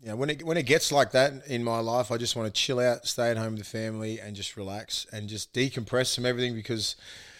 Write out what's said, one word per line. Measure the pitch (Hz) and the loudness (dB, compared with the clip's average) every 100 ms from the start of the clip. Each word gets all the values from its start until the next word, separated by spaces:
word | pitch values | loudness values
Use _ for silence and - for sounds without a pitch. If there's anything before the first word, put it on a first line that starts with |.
you | 117 | -10
know, | 110 | -2
when | 143 | -2
it, | 147 | -2
when | 165 170 | 0 0
it | |
gets | 120 156 - | 4 4 6
like | 143 131 | 4 6
that | 127 139 143 147 | 6 4 2 -4
in | 120 | -2
my | 117 113 | 0 0
life, | 113 120 120 | 2 0 0
I | 117 | -2
just | 117 | -2
wanna | 120 110 | -2 -2
chill | - - 127 | 0 0 4
out, | 123 120 - | 4 2 -2
stay | - 120 | 0 0
at | 113 | 2
home | 113 | -2
with | 110 | -4
the | 98 | -6
family, | 110 110 110 110 110 | -6 -4 -4 -4 -6
and | 104 | -8
just | 101 98 - | -8 -8 -8
relax | 95 101 113 - - | -8 -8 -6 -6 -6
and | 110 104 | -8 -8
just | 107 - | -8 -4
decompress | 120 131 127 104 123 127 | 0 0 0 -2 0 2
from | - | 0
everything, | 123 123 123 | 0 0 -2
because | 113 101 113 110 - - - - | -2 -4 -2 -2 -4 -14 -18 -20